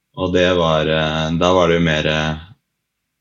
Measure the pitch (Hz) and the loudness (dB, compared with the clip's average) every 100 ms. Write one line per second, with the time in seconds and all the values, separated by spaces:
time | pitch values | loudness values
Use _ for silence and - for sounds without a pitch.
0 | _ - 92 90 90 90 82 78 78 78 | _ -6 -2 0 2 2 0 0 0 0
1 | 78 78 80 82 87 92 85 85 85 78 | -2 -2 -4 0 2 2 2 2 0 0
2 | 78 78 78 78 82 - _ _ _ _ | -2 -2 -4 -6 -12 -20 _ _ _ _
3 | _ _ | _ _